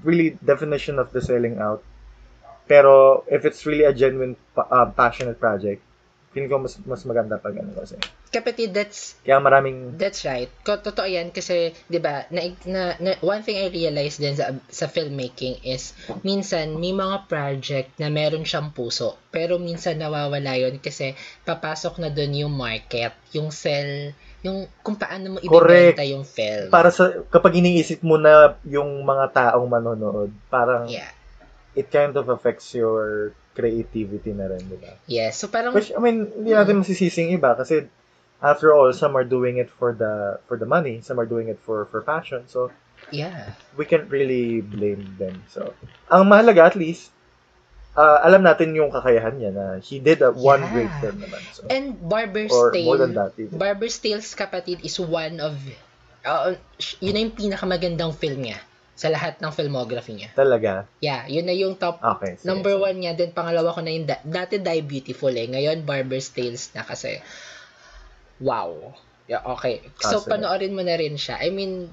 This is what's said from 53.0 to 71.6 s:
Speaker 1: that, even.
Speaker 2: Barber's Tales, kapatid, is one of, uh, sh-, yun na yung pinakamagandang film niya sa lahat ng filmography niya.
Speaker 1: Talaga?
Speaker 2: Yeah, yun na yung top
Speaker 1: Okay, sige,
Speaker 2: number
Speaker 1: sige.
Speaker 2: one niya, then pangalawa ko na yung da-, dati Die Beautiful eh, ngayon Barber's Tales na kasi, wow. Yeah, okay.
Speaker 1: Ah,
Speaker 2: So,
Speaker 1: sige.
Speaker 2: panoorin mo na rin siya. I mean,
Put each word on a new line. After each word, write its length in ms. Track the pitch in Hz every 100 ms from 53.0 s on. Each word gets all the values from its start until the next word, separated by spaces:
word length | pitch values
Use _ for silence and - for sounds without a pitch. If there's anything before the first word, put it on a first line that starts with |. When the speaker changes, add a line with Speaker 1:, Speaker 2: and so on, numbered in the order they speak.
| 127
Speaker 1:
that, 200 | 110 98
even. 200 | - 107
Speaker 2:
Barber's 440 | 165 196 196 233 -
Tales, 360 | 220 208 -
kapatid, 480 | - 196 185 180 175
is 160 | 170 -
one 400 | 170 165 160 165
of, 160 | 151 143 135 113 _ _ _ _
uh, 320 | 135 - 180 175 _ -
sh-, 220 | - -
yun 160 | 190
na 80 | 208
yung 120 | 226
pinakamagandang 800 | 226 208 190 190 175 180 165 165
film 300 | 151 156 135
niya 140 | 120 98 - _ _
sa 160 | - 156
lahat 300 | 147 160 -
ng 100 | 156
filmography 640 | 156 143 135 117 120 117
niya. 160 | 104 104 -
Speaker 1:
Talaga? 480 | 135 120 107 95 98 -
Speaker 2:
Yeah, 260 | 147 127 120
yun 220 | 151 175
na 60 | 180
yung 180 | 190
top 240 | 185 175 170
Speaker 1:
Okay, 400 | 113 - 98 -
sige, 80 | 175
Speaker 2:
number 240 | 190 202
Speaker 1:
sige. 140 | 196
Speaker 2:
one 120 | 196 185
niya, 120 | 175 165
then 140 | 170
pangalawa 420 | 175 170 170 170
ko 60 | 170
na 80 | 160
yung 160 | 160 147
da-, 160 | 135
dati 380 | 147 180 180 208
Die 220 | 180 165
Beautiful 500 | 147 139 - 123 135
eh, 140 | 120 117
ngayon 320 | 131 147 165
Barber's 480 | 147 139 131 131 131
Tales 400 | - 123 120 - -
na 100 | -
kasi, 320 | - - - - - - - - _ - - - _ _ -
wow. 540 | 131 113 85 78 107 - _ _
Yeah, 160 | - 117 123 120
okay. 240 | 131 113 - -
Speaker 1:
Ah, 80 | 107
Speaker 2:
So, 80 | 214
Speaker 1:
sige. 160 | - 214
Speaker 2:
panoorin 400 | 196 190 196 190
mo 80 |
na 100 | 180 165
rin 160 | 151 143
siya. 240 | - -
I 80 | 170
mean, 400 | 196